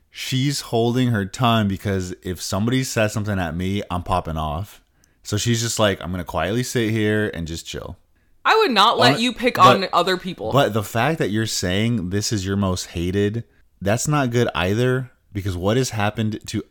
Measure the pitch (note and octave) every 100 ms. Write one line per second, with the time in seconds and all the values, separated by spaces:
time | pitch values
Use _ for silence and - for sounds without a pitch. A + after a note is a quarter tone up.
0 | _ - - C3 C#3 C#3+ - A#2+ A#2 B2
1 | B2+ G#2+ G2 - A#2+ A2+ G#2 G2 G#2+ G2
2 | F2+ F2+ F#2 F2 - G2 A2+ C3 C3 -
3 | G#2+ A2+ G2+ G2 E2+ E2 F#2 G2+ - F2+
4 | - F2+ E2 D#2 D#2 D2+ G#2 - _ _
5 | _ _ - G#2+ A#2 A#2 A2+ - G#2 F#2+
6 | E2 F2+ E2 F2 E2+ A#2 B2+ B2+ A2 A2
7 | G#2+ G#2+ G#2+ - D#2+ E2 - B1+ - -
8 | _ _ _ _ C#4 G#4+ G4+ G#3+ G#3 A#3
9 | B3 A#3+ A#3+ - A#3+ - F#3 G3+ F#3+ E3+
10 | F3 F3+ F#3 - G#2+ B2 A#2 G#2+ G#2 A2+
11 | C3 E3 B2+ G#2+ A2 - F#2 F#2+ A2+ A#2+
12 | F2+ G2+ G#2 G#2+ F#2+ G2+ G2 F2+ - F2
13 | F2 G2 G2+ A2+ - _ _ - G2 A#2
14 | D3+ D3 C3 A#2+ A2+ - F2+ G#2+ B2+ B2+
15 | B2+ _ _ G2+ F#2+ F2 F#2 A#2+ B2+ A2
16 | G#2 A2 G#2+ G#2+ - A2 -